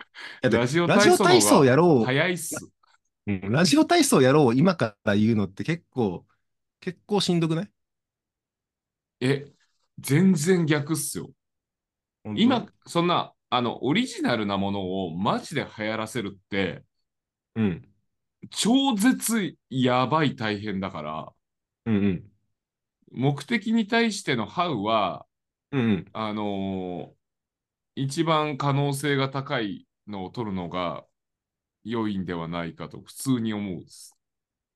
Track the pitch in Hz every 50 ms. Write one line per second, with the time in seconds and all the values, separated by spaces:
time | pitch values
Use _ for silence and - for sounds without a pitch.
0 | - _ _ - - - - - - 127 107 113 120 123 143 170 175 156 170 202
1 | - 370 359 359 202 - 370 359 - - 285 190 143 127 123 147 170 175 156 123
2 | 110 123 131 143 160 185 185 165 - - - - 92 - _ _ _ _ _ _
3 | _ _ _ _ _ 104 101 92 90 95 110 151 180 - - 302 311 311 349 349
4 | 294 - 240 170 131 127 139 156 151 120 117 131 160 190 175 - 123 110 - _
5 | _ 107 101 104 107 113 117 107 98 90 98 - 101 - 160 170 - _ _ 131
6 | 117 98 85 82 - _ _ _ _ _ _ _ _ _ _ _ - 185 175 -
7 | _ - 208 196 - - 180 170 165 156 160 160 202 - _ _ _ _ _ _
8 | _ _ _ _ _ _ _ _ _ _ _ _ _ _ _ _ _ _ _ _
9 | _ _ _ _ 123 127 139 139 - - _ _ _ _ _ _ _ _ _ -
10 | - - 135 156 185 190 185 151 143 175 190 175 165 147 156 147 139 151 160 151
11 | - - - 90 - - - _ _ _ _ _ _ _ _ _ _ _ _ _
12 | _ _ _ _ _ 107 107 117 208 254 269 233 - - _ _ _ - - 170
13 | 170 175 170 135 - - _ _ _ _ - 123 123 113 - - - 117 151 208
14 | 254 254 - - 311 254 123 110 107 101 101 98 98 98 98 101 95 90 92 95
15 | 95 85 80 87 98 123 190 247 - - 170 135 104 92 - - 107 107 110 110
16 | 110 110 - 123 104 98 98 - _ _ 101 98 98 87 71 69 - _ _ _
17 | _ _ _ _ _ _ _ _ _ _ _ 113 110 98 85 - - _ _ _
18 | _ _ _ _ _ _ _ _ - - - - - 190 247 269 277 269 240 196
19 | 196 262 226 - - - 226 226 190 151 - _ _ _ - 131 127 123 123 127
20 | 127 117 147 160 156 131 92 - 113 107 104 101 104 107 98 95 98 92 - 80
21 | 76 76 76 78 - - _ _ _ _ _ _ _ _ _ _ _ 117 110 101
22 | 98 101 90 - - - _ _ _ _ _ _ _ _ _ _ _ _ _ _
23 | _ _ - - 123 143 147 139 - - 240 226 - 226 220 233 220 196 233 233
24 | 233 226 202 - - - 139 117 107 - - - 175 175 147 104 98 107 113 110
25 | 98 87 76 - - _ _ _ _ _ _ _ _ _ 139 139 117 113 104 85
26 | 80 - _ 107 110 107 104 107 107 104 101 98 95 95 95 92 92 90 90 85
27 | - - _ _ _ _ _ _ _ _ _ _ _ _ _ _ _ _ _ -
28 | 139 135 139 165 160 160 160 156 151 151 147 131 139 143 135 143 143 143 139 135
29 | 151 147 143 135 135 135 135 139 135 139 147 127 110 104 87 - - _ _ _
30 | _ - 104 98 92 90 87 120 117 107 95 95 87 82 82 90 90 85 73 -
31 | - _ _ _ _ _ _ _ _ _ _ _ _ _ _ _ _ 104 117 117
32 | 110 107 101 95 92 82 90 85 82 80 85 85 85 82 - - 82 82 - -
33 | - - - - - 135 131 117 113 113 107 107 104 98 90 76 - - - -
34 | - - _ _ _ _ _ _ _ _ _ _ _ _ _